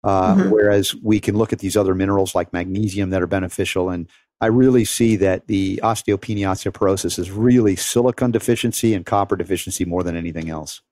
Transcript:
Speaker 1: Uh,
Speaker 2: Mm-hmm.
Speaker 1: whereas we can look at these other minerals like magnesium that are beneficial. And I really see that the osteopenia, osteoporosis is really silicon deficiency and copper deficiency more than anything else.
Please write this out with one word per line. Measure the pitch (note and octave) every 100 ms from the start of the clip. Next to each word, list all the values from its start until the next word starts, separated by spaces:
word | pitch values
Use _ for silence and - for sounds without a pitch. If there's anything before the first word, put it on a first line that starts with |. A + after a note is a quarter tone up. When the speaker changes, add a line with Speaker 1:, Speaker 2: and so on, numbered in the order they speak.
Speaker 1:
Uh, | G2+ G2 F#2 F#2+
Speaker 2:
Mm-hmm. | F#2+
Speaker 1:
whereas | G#2+ G#2 G2+ G2
we | - G#2+ G#2+
can | - G#2
look | A2
at | -
these | G2 G#2
other | F#2+
minerals | F#2 G2 G2 F#2+
like | F#2 F2
magnesium | F2+ F2+ F#2+ G#2+ F#2+ F#2+
that | F#2
are | F2
beneficial. | F#2+ F2+ - F#2 F#2+ F#2
And | F2 E2 _ _ _
I | A2
really | A#2 C3 B2+
see | A2 - A#2 G#2+
that | F#2+ F#2 -
the | G2 F#2+ G2
osteopenia, | A2 A2 - G2 - G#2 F#2+
osteoporosis | F#2 G2+ - G2 G2 F2 -
is | F2
really | G2 A#2+ B2 G#2+
silicon | F#2 - A#2+ B2 - B2+
deficiency | A2+ - A#2 A#2+ - A#2
and | G2+
copper | - G2+ G2
deficiency | F#2 F2 F2+ - -
more | F2 F2+
than | F2 E2+
anything | E2+ D#2+ E2
else. | D#2+ D2+ - _